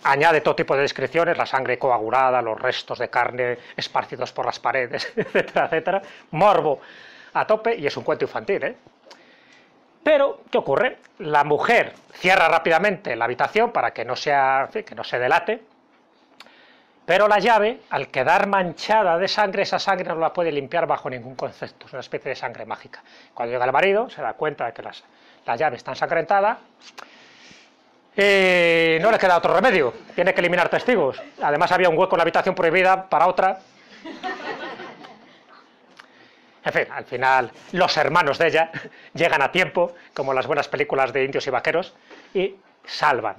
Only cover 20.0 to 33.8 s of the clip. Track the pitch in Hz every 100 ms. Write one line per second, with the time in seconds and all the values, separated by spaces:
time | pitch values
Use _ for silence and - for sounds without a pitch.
20 | 180 160 156 180 165 143 135 170 160 143
21 | 139 127 120 127 135 - 120 - - 131
22 | - 143 143 127 127 113 110 104 - -
23 | - - - - 120 123 123 139 190 202
24 | 247 - 120 - 156 147 120 - 107 -
25 | - _ - _ - 117 151 120 - 160
26 | 156 165 156 202 208 247 - _ - -
27 | - - - - - - _ _ _ _
28 | _ - 202 196 185 180 170 165 165 160
29 | 208 214 190 170 165 165 247 185 123 -
30 | - - 175 185 175 180 160 175 - 220
31 | 135 - - - 170 147 170 180 180 160
32 | 185 175 165 175 190 185 170 180 185 185
33 | 190 151 180 180 190 190 - _